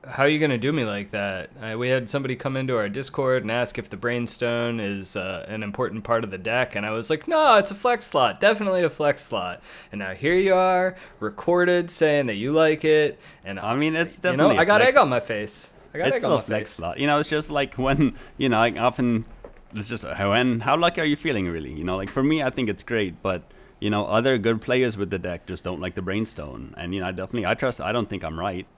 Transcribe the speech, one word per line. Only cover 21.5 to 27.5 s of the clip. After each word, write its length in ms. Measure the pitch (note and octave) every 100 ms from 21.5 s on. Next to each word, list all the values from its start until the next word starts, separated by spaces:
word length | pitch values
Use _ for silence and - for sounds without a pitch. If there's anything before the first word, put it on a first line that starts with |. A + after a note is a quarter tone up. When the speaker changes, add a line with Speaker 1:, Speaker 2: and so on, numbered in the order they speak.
| E2 C#2+
Speaker 2:
You 100 | D2+
know, 140 | E2+ F#2+
like, 120 | G2
for 140 | -
me, 180 | C3+ D#3
I 100 | C3
think 180 | B2 A#2
it's 140 | G2
great, 380 | - A#2 G2 E2+
but, 220 | G2 F2+ - - - -
you 80 | G#2
know, 160 | G#2 G#2
other 320 | G#2+ B2+ C3
good 240 | G#2+ A2+
players 340 | A#2 B2+ B2+ G#2
with 140 | G2
the 100 | F#2+
deck 260 | F2+ E2+ -
just 200 | F2+ F2+
don't 160 | E2+
like 140 | F2+ F2
the 60 |
Brainstone. 720 | F#2 G2+ A2 - D2 A1+ - -
And, 160 | F2
you 80 | F#2+
know, 60 | F#2
I 40 |
definitely, 360 | F#2 F#2+ A#2+
I 60 | F#2